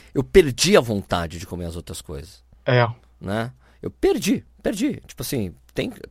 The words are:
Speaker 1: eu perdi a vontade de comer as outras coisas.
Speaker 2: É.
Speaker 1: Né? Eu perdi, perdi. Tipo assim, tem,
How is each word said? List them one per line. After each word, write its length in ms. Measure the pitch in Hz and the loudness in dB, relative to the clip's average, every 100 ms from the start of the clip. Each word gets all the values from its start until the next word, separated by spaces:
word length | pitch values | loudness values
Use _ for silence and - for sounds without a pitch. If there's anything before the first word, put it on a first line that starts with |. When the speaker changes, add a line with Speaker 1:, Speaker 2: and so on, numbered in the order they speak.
| - | -8
Speaker 1:
eu 100 | - | -4
perdi 540 | 127 196 151 - 165 196 | 4 6 6 4 4 4
a 40 | |
vontade 560 | 117 101 - 92 85 82 | 4 -2 -2 -4 -4 -8
de 60 | 90 | -10
comer 180 | 87 85 | -8 -8
as 100 | 85 | -8
outras 260 | - 87 | -10 -14
coisas. 420 | - 71 80 - _ - - | -12 -12 -14 -20 _ -10 2
Speaker 2:
É. 200 | 123 117 120 _ - | 4 4 0 _ -14
Speaker 1:
Né? 320 | 92 107 120 - _ _ | -6 -4 -4 -10 _ _
Eu 80 | - | -12
perdi, 520 | - 370 302 170 247 - - | -2 0 0 0 -2 -4 -8
perdi. 380 | - 196 277 - - | -6 -2 -4 -4 -12
Tipo 140 | - | -12
assim, 320 | 131 135 95 - _ | -6 -4 -4 -8 _
tem, 160 | - 196 - - | -8 -8 -8 -10